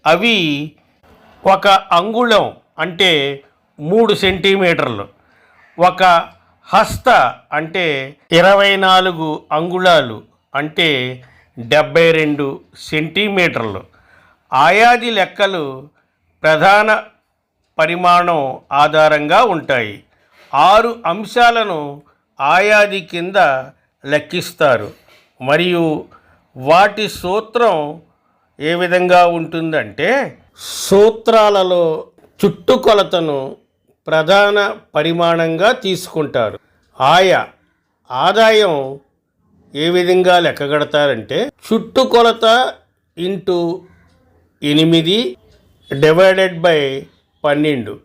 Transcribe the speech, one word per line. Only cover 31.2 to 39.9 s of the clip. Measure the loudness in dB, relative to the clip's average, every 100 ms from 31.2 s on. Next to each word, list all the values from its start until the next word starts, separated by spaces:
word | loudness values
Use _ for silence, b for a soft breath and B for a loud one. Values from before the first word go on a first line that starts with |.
| 0 4 4 2 0 0 0 -4 -10 _ _ _
చుట్టుకొలతను | -2 0 -2 0 2 2 0 -2 -4 -6 -8 -14 _ _ _ _ -4
ప్రధాన | -2 2 2 2 0 -2 -6 _
పరిమాణంగా | -4 -2 0 0 0 -2 0 -2
తీసుకుంటారు. | -2 -4 -6 -8 -8 -4 -4 -4 -6 _ _ _ -2
ఆయ, | 2 4 4 0 -2 _ _ _ _ _ _
ఆదాయం | -4 -2 2 2 4 0 -2 -6 -12 _ _ _ _ _ _ _
ఏ | -6 -2